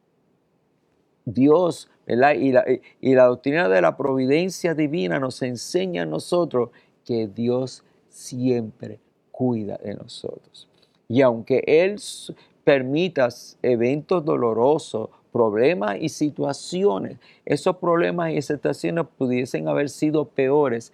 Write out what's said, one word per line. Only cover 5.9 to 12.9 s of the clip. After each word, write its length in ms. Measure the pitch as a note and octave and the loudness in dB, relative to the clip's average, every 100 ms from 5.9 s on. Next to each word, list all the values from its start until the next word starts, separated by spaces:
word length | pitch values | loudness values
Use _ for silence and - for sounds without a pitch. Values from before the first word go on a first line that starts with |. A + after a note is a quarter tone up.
| F3 | -4
a 20 | D#3+ | -4
nosotros 640 | D#3 - F3 D3+ B2 A#2 _ _ _ - | -6 -2 -2 0 -2 -4 _ _ _ -6
que 220 | A#2 A2 | -4 -4
Dios 560 | G2+ A#2+ B2+ B2+ - _ _ _ | -4 -2 -2 -4 -10 _ _ _
siempre 920 | - - B2+ B2+ A#2+ A2 - G#2+ G#2+ _ _ _ | -20 -14 -4 0 0 -4 -10 -16 -18 _ _ _
cuida 460 | - B2+ A#2 G2+ G2 | -4 -2 -2 -6 -10
de 160 | G#2 | -10
nosotros. 720 | - A#2 - - - _ - - _ _ _ - | -12 -14 -14 -12 -14 _ -20 -20 _ _ _ -2
Y 140 | A#2 | 4
aunque 420 | C3 A#2 - B2+ - | 4 2 0 0 2
Él 280 | D#3 F#3+ G#3 | 2 2 -2
s-, 380 | - - - - _ _ | -12 -16 -16 -18 _ _
permita 640 | - C#3 B2+ | 2 2 2